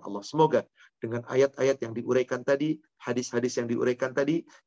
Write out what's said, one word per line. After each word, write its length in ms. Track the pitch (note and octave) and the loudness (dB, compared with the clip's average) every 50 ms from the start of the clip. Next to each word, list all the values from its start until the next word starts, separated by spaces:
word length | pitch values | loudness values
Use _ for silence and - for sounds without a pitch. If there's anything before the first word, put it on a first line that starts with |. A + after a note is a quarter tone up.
| - | -8
Allah. 160 | G2+ G2+ G2+ G2+ | -8 -10 -8 -8
Semoga 400 | - - D3+ D#3+ C#3 B2 A2+ - - _ _ - - _ _ - | -4 2 2 4 4 4 2 0 -2 _ _ -20 -20 _ _ -8
dengan 240 | A#2 A2+ A#2 A#2+ | -6 -6 -6 -6
ayat-ayat 560 | - B2+ C3 C3+ C3+ - - B2+ C3+ C3+ C3+ A#2+ | -2 2 2 2 2 2 0 0 0 0 0 -2
yang 80 | A#2+ | -8
diuraikan 560 | A2+ B2+ A#2 A#2+ B2 B2+ B2+ - C3 B2 B2 | -6 -6 -2 0 2 2 2 0 -2 -4 0
tadi, 320 | - C#3 C#3 D3 D#3 D3+ - _ _ _ _ - | 0 0 2 2 0 -2 -4 _ _ _ _ -6
hadis-hadis 560 | - B2 B2 B2 - - A#2+ A#2+ B2+ B2 C3+ | -4 -2 -2 -2 -2 -2 -2 -2 -2 0 -2
yang 80 | A#2 | -2
diuraikan 480 | A#2 A#2+ A2+ - B2 B2 - C3+ C3 B2+ | -2 0 0 0 0 0 0 -2 -2 0
tadi, 320 | C#3+ C#3 C#3+ D#3+ - - - - - _ | 0 0 2 0 0 -2 -6 -16 -20 _